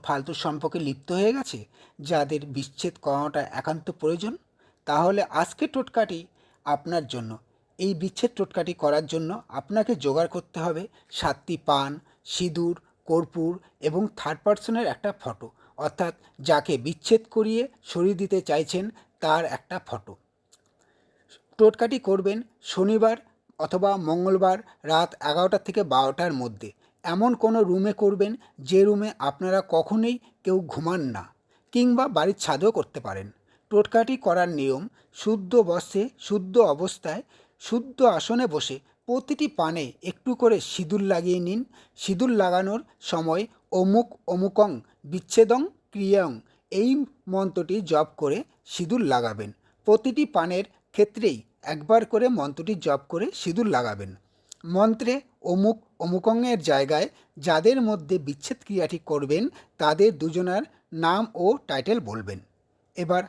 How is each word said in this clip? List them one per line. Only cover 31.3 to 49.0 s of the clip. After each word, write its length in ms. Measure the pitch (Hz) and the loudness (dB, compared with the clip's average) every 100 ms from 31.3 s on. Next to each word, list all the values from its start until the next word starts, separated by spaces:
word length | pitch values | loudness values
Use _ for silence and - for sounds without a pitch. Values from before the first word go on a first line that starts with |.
| _ _ _ _ | _ _ _ _
কিংবা 360 | 240 247 240 262 | 2 4 4 2
বাড়ির 280 | 156 175 202 | 2 0 0
ছাদেও 360 | - 143 202 | -4 2 2
করতে 280 | 160 - 139 | 2 -4 -8
পারেন। 320 | 110 98 107 - _ _ _ | -10 -10 -12 -18 _ _ _
টোটকাটি 480 | 208 208 226 226 262 | 2 4 2 2 0
করার 320 | 185 175 175 | 2 2 2
নিয়ম, 380 | 151 135 131 208 - _ | 0 0 -2 -4 -16 _
শুদ্ধ 480 | - 214 220 185 240 | -6 -2 -2 2 4
বস্ত্রে, 480 | 175 170 - 196 247 - | 4 0 -2 -4 -4 -6
শুদ্ধ 380 | - 202 185 233 | -4 -4 2 4
অবস্থায়, 640 | 190 147 185 - 160 180 - _ _ _ | 4 2 -4 -6 -8 -8 -12 _ _ _
শুদ্ধ 420 | - 233 233 - | -6 -4 -4 4
আসনে 460 | 247 165 - 240 240 | 4 4 0 0 0
বসে 320 | 147 - 135 - _ - | -2 -6 -8 -14 _ -4
প্রতিটি 420 | 254 254 294 302 | -4 -4 -4 -2
পানে 440 | - 160 165 131 - | -2 -2 -2 -8 -8
একটু 320 | 185 - 254 240 | -10 -6 -6 2
করে 240 | 233 196 | 4 2
সিঁদুর 420 | - - 160 202 | 0 -8 -4 -2
লাগিয়ে 380 | 196 175 175 180 | 0 0 0 0
নিন। 260 | 175 214 262 - _ - | -2 -4 -6 -14 _ -10
সিঁদুর 340 | - 180 262 | -4 0 2
লাগানোর 540 | 220 180 180 190 220 - _ | 4 4 2 0 -4 -8 _
সময় 460 | - 170 160 170 233 _ _ | -6 -2 0 -2 -4 _ _
"অমুক 480 | 185 190 220 233 - - | 0 4 4 2 -6 -6
অমুকং 540 | 180 190 196 208 120 - _ 143 | -2 0 2 2 0 -12 _ -10
বিচ্ছেদং 600 | 175 - - 226 247 359 - _ | -10 2 4 6 4 0 -8 _
ক্রিয়ং" 480 | 202 196 202 165 113 - _ _ | -4 2 2 2 -4 -16 _ _
এই 340 | 190 240 285 269 _ 185 | 0 2 2 -2 _ -6
মন্ত্রটি 540 | 190 190 180 160 208 | -2 -2 -2 -2 -4
জপ 260 | 165 151 156 - | 0 0 0 -2
করে 260 | 147 185 - _ - | -2 -2 -6 _ -14
সিঁদুর 360 | - 165 247 | -8 -2 0